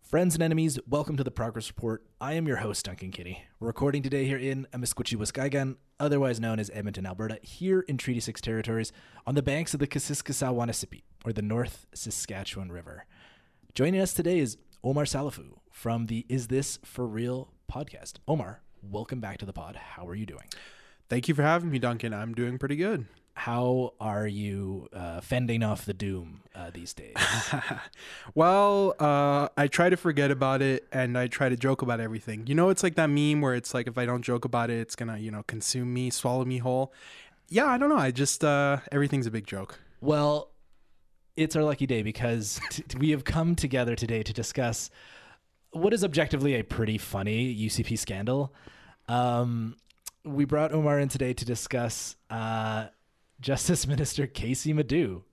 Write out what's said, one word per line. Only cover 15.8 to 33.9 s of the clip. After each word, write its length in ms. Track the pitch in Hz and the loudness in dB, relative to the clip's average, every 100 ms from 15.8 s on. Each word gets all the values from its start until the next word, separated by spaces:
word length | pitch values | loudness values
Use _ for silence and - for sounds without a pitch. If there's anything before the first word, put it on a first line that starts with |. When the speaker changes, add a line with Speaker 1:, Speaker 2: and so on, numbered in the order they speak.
| 117 117 117 | -4 -2 -2
Speaker 1:
the 200 | 113 - | -4 -2
Is 180 | 131 113 | -4 0
This 320 | 131 139 - - | -2 -2 -8 -12
For 200 | - 123 | -6 -6
Real 460 | 107 120 127 131 _ - | -2 -4 -4 -8 _ -12
podcast. 440 | - 147 - - - - | -10 -10 -12 -16 -14 -2
Omar, 360 | 165 - - - - | -2 -2 -12 -20 -20
welcome 380 | 101 101 113 127 | -10 -8 -6 -8
back 180 | 107 98 | -8 -8
to 60 | 98 | -10
the 60 | |
pod. 240 | - 82 - | -10 -12 -14
How 320 | - - 175 | -16 -14 -10
are 80 | 135 | -8
you 100 | 208 | -8
doing? 220 | - - - - - - _ _ | -10 -14 -16 -16 -20 -20 _ _
Speaker 2:
Thank 180 | 120 123 | -2 2
you 80 | 151 | 4
for 60 | |
having 280 | 147 170 170 | 4 4 2
me, 80 | 135 | 0
Duncan. 360 | 123 120 117 | 0 0 -4
I'm 200 | 104 113 | -4 -6
doing 240 | 117 120 127 | -2 -2 -2
pretty 200 | 139 147 | -4 -2
good. 280 | 185 202 107 _ _ - | 0 -2 -6 _ _ -10
Speaker 1:
How 580 | - 120 123 127 123 - | -4 0 2 2 0 -4
are 260 | 110 104 107 | -4 -2 -2
you, 600 | 101 104 98 98 98 71 | -2 -4 -4 -4 -6 -10
uh, 260 | 95 87 85 | -10 -8 -10
fending 420 | - 123 123 113 | -2 -2 0 2
off 220 | 110 101 | 0 0
the 100 | - | -4
doom, 460 | 95 101 95 85 82 - - | -4 -4 -4 -8 -16 -18 -14
uh, 140 | 85 | -14
these 200 | 90 87 | -12 -14
days? 220 | - 57 - | -14 -10 -2
Speaker 2:
<laughs> 40 | - 113 - 135 - - - - - - - | 0 0 -2 -4 -4 -8 -10 -16 -16 -16 -4
Well, 640 | - 165 196 202 202 196 - | 4 6 8 6 6 4 4
uh, 520 | 151 143 143 143 143 - | 4 4 4 4 2 2
I 100 | 147 | 2
try 220 | - 175 | 6 6
to 80 | 180 | 6
forget 340 | 175 143 143 | 2 2 2
about 300 | 135 135 135 | 4 2 4
it, 260 | 139 131 - | 2 2 -2
and 260 | 135 127 123 | -2 0 0
I 100 | 123 | 0
try 220 | - 135 | 0 0
to 80 | 123 | 2
joke 240 | 135 135 | 2 2
about 180 | 127 117 | 0 -2
everything. 480 | 113 110 - 110 117 | -2 -6 -8 -8 0
You 80 | 147 | 4
know, 140 | 180 | 4
it's 120 | 190 | 4
like 140 | 185 170 | 2 4
that 120 | 156 | 4
meme 340 | 143 147 151 | 4 4 4
where 120 | 143 | 2
it's 200 | 123 - | 0 -2
like, 140 | 127 | -4
if 100 | 123 | -2